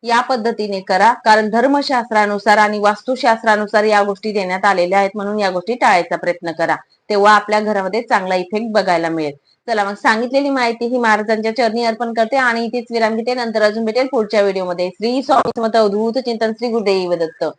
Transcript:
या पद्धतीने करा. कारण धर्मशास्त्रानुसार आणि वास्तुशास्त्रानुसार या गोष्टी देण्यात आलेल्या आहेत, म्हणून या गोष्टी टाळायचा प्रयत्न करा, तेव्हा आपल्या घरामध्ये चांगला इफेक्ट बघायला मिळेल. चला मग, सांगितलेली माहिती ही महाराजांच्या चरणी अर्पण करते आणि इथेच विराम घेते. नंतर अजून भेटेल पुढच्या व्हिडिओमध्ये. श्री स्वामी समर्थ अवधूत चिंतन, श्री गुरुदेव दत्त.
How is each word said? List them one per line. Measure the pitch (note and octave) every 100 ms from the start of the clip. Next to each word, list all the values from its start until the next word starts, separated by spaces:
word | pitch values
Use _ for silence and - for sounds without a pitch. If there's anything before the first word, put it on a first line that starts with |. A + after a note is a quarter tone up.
या | A3+ A#3
पद्धतीने | B3 B3 A3 A#3 G#3+ G3
करा. | F#3+ F#3 G#3
कारण | B3 - G#3+ G#3+
धर्मशास्त्रानुसार | A3+ B3+ C#4+ C#4 C4 A#3 G#3+ G#3 G3+ G#3 G#3+
आणि | G#3 G#3
वास्तुशास्त्रानुसार | G3+ G#3 - G#3+ B3+ A3+ A3+ G#3+ G#3 G#3+
या | G#3+ G#3
गोष्टी | G3+ G3 G#3+
देण्यात | G#3 F#3 F#3
आलेल्या | G#3 F3+ F3+ G3
आहेत, | G3
म्हणून | G#3 G3+ G#3+
या | G3
गोष्टी | F#3 F3+
टाळायचा | B3+ B3+ F#3 E3+ E3+
प्रयत्न | F3 F3 E3+
करा, | E3 E3 D3+ - _ _
तेव्हा | G#3 G3+
आपल्या | G#3 G#3+ G#3+
घरामध्ये | G#3+ G#3 F#3+ G#3+
चांगला | A#3+ A3 F#3
इफेक्ट | F#3 F3+ G#3+ A#3
बघायला | G#3+ F#3 E3+ E3
मिळेल. | E3 D3+ D3 _ _ -
चला | A3
मग, | G3+
सांगितलेली | G3+ B3+ A3 A#3+ C#4 C#4+
माहिती | C4+ A#3+ A3+ A#3
ही | B3
महाराजांच्या | A3+ G#3+ G#3+ A3 A3 A3+
चरणी | A#3 A3
अर्पण | A#3 A3 A#3
करते | A3+ A3 C#4
आणि | B3+ A#3
इथेच | A#3 B3 A#3
विराम | A3+ A3 A3
घेते. | A#3
नंतर | B3+ A#3 A3
अजून | G#3+ G#3+
भेटेल | A3+ A3+ C4+
पुढच्या | C4+ G#3+ A3
व्हिडिओमध्ये. | G3+ F#3+ F3+ F3 F3+
श्री | F3+ A3 B3+
स्वामी | C4 C4+ A#3 A#3
समर्थ | A3+ A3+
अवधूत | G#3+ G3+ A3+ A#3+
चिंतन, | B3+ A3+ A3
श्री | A3+ A#3
गुरुदेव | A3+ G3+ F#3+ F3+
दत्त. | F3 E3 - D#3+